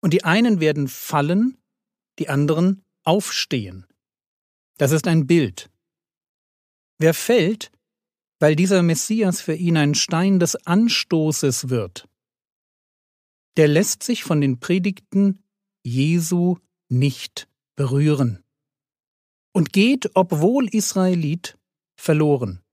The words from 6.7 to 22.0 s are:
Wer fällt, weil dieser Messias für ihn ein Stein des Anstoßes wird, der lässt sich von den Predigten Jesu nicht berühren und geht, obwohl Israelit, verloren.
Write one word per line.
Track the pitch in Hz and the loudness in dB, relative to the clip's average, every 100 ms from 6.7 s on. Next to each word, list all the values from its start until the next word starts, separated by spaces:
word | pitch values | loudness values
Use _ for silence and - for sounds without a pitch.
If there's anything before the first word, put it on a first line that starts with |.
| _ _ _ | _ _ _
Wer | 160 | 2
fällt, | 160 - 240 170 220 - _ _ _ _ _ _ _ | 2 0 2 2 -2 -10 _ _ _ _ _ _ _
weil | 151 156 | 2 2
dieser | 185 196 | 2 2
Messias | 170 165 - 220 196 175 | 2 0 -2 -2 -2 -2
für | - 160 | -6 -4
ihn | 175 165 | 0 2
ein | 147 147 | 2 0
Stein | - 165 190 190 | -2 0 2 2
des | 170 - - | 0 -2 -2
Anstoßes | 180 233 - - 165 156 147 143 123 131 | 0 2 0 -2 0 0 0 -2 -2 -4
wird, | 123 92 - - _ _ _ _ _ _ _ _ _ _ _ _ _ _ - | -4 -6 -12 -20 _ _ _ _ _ _ _ _ _ _ _ _ _ _ 2
der | 151 | 4
lässt | 147 208 - | 4 0 -4
sich | - 240 | -6 -6
von | - 156 | -2 0
den | 139 123 | 0 -2
Predigten | - 185 185 190 _ 196 196 190 _ _ _ _ | -2 0 0 -6 _ 0 0 0 _ _ _ _
Jesu | 123 123 147 170 165 175 175 175 _ _ _ | -6 -2 0 0 0 0 0 -2 _ _ _
nicht | 123 139 131 - - - _ _ - | 0 0 -2 -14 -16 -18 _ _ -6
berühren | 139 139 151 143 127 92 _ _ _ _ _ _ _ _ _ _ _ | -2 0 2 2 -2 -4 _ _ _ _ _ _ _ _ _ _ _
und | 185 151 | -2 0
geht, | 190 220 269 - | 2 2 2 0
obwohl | - 180 156 175 262 233 | 0 0 0 2 0 0
Israelit, | 220 190 190 185 175 156 170 - _ _ _ _ | -2 -2 0 0 0 -2 -6 -8 _ _ _ _
verloren. | _ | _